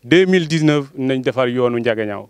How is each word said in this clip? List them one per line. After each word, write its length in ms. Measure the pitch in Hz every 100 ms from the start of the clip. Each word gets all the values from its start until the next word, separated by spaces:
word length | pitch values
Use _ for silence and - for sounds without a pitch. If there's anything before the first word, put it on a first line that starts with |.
deux 220 | 120 165 185
mille 200 | 185 160
dix-neuf 400 | 160 151 147 139 -
nañ 240 | 131 131
defar 260 | 127 127 127
yoonu 320 | 123 123 120
Ndiaganiao. 480 | 117 110 104 101